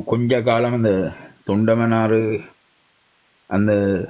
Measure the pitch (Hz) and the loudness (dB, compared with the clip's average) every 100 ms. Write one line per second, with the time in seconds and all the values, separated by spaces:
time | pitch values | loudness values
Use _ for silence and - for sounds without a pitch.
0 | - 113 120 123 117 113 120 120 113 95 | 0 -2 0 0 2 0 0 0 2 0
1 | 92 - - - - 101 110 113 113 113 | -2 -8 -20 -12 -4 0 2 2 2 0
2 | 110 110 110 104 - _ _ _ _ _ | 2 0 0 -4 -10 _ _ _ _ _
3 | _ _ _ _ - 98 107 101 98 92 | _ _ _ _ -6 -2 2 2 0 -2